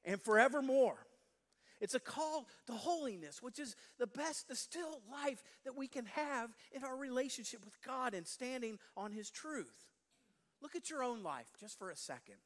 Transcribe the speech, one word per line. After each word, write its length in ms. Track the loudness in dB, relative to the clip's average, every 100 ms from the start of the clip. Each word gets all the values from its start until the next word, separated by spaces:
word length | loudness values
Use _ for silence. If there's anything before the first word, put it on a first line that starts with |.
| 0
and 160 | 0
forevermore. 840 | 8 10 10 8 6 8 8 4 -10 -20 _ _ _ _ -20 -6
It's 120 | -2
a 60 | -2
call 480 | -2 -2 0 0 -4 -16 -8
to 40 |
holiness, 720 | -2 2 2 0 -4 -8 -10
which 160 | -10 -8
is 160 | -10 -10 -18 -2
the 80 | -2
best 400 | 0 0 0 -4
distilled 540 | -6 -4 -4 -6 -6 -10
life 320 | -2 0 -2 -10 -10 -8
that 100 | -6
we 140 | -4
can 160 | -4 -2
have 440 | -2 0 0 -2 -8 -10
in 140 | -6 -4
our 100 | -4
relationship 720 | 0 2 2 -2 -6 -10 -14
with 120 | -14 -4
God 280 | 0 0
and 120 | 0 -4
standing 540 | -6 -4 -2 -4 -6 -10 -6
on 160 | -4
His 180 | -4 -6
truth. 560 | -8 -6 -6 -6 -12 -20 _ _ _ _ _ _ _
Look 160 | -8 -8
at 120 | -4
your 140 | 0
own 180 | 0 0
life 260 | -4 -4 -8 -16
just 180 | -14 -10
for 120 | -8
a 80 | -8
second. 400 | -8 -8 -12 -20